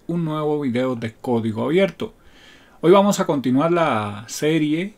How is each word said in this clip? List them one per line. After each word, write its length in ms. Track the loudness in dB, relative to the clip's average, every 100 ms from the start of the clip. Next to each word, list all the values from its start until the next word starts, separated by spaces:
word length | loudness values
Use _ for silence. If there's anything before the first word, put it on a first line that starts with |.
| -6
un 160 | -4
nuevo 380 | -4 -4 -2 -2
video 340 | -2 -2 -2 -4
de 180 | -8 -8
código 500 | -4 -2 -2 -4 -2
abierto. 480 | 0 0 -2 -12 -12 -20 -20 -20 -20 -20 -2
Hoy 140 | 4
vamos 260 | 6 6 2
a 60 | 0
continuar 480 | 0 2 2 2
la 500 | 2 2 0 -2 -8 -12
serie 680 | -2 0 2 0 -2 -4